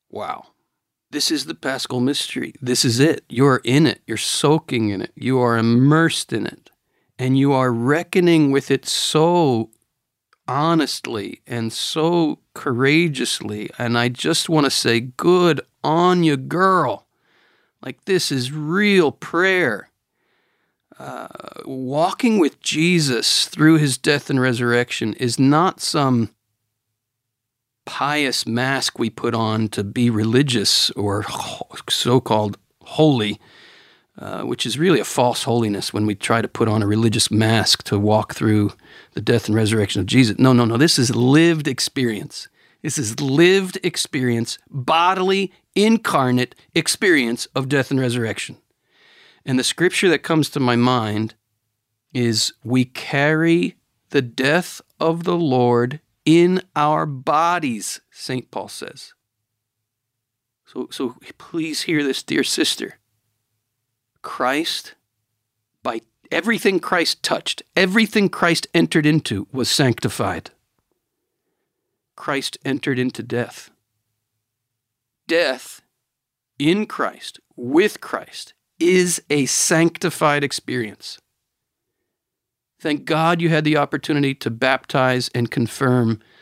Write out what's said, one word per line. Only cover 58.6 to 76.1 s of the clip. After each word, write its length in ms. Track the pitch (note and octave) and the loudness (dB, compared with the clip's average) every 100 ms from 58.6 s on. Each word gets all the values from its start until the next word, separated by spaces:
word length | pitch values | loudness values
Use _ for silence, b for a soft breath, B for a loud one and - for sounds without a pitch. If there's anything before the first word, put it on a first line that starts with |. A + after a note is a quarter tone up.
| G2 | -10
says. 460 | - - - - _ _ _ _ _ _ _ _ _ _ _ _ _ _ _ _ | -12 -16 -16 -20 _ _ _ _ _ _ _ _ _ _ _ _ _ _ _ _
So, 220 | - - | -14 -12
so 240 | - B2+ - - - | -8 -8 -8 -20 -20
please 460 | - E3+ D#3+ C#3+ | -12 -8 -6 -6
hear 200 | - D3+ | -2 -2
this, 180 | C#3 C3 | 0 -4
dear 220 | - - | -4 -2
sister. 560 | - - D#3+ - - - _ _ _ _ _ _ _ _ _ _ _ _ | -2 0 -2 -2 -10 -14 _ _ _ _ _ _ _ _ _ _ _ _
Christ, 720 | - - B2+ C#3+ E3 - - - _ _ _ _ _ _ _ _ | -14 -4 -2 -2 -4 -6 -10 -20 _ _ _ _ _ _ _ _
by 200 | B2+ A#2 _ _ - | -8 -8 _ _ -6
everything 480 | D#3+ G#3+ A3 A3+ F#3+ | -4 -2 0 0 0
Christ 440 | - F3+ E3 - | -2 -2 -2 -4
touched, 400 | - - - - - - | -4 -4 -4 -10 -6 0
everything 540 | F#3 G#3 A3 A3 G3 | 2 2 2 2 0
Christ 380 | - F3 D#3+ - | 0 0 0 0
entered 320 | E3+ E3 E3 D3+ | 0 2 2 2
into 420 | D#3 - G2 - | 2 0 -6 -6
was 180 | C3 A#2 | -6 -2
sanctified. 800 | - C3+ A2+ A2 - G2+ E2 - _ _ _ _ _ _ _ _ _ _ _ _ _ _ _ _ - | 2 2 2 -4 -4 -4 -6 -12 _ _ _ _ _ _ _ _ _ _ _ _ _ _ _ _ -14
Christ 420 | - C#3 - - C#3 | -6 -6 -6 -8 -6
entered 340 | C3+ - B2+ | -4 -2 -2
into 240 | B2+ - | -2 -4
death. 480 | A#2 A#2+ A2+ - - _ _ _ _ _ _ _ _ _ _ _ _ _ _ _ - | -8 -6 -6 -10 -20 _ _ _ _ _ _ _ _ _ _ _ _ _ _ _ -4
Death 540 | E3 D3+ B2+ - - _ _ _ | 0 0 -2 -10 -20 _ _ _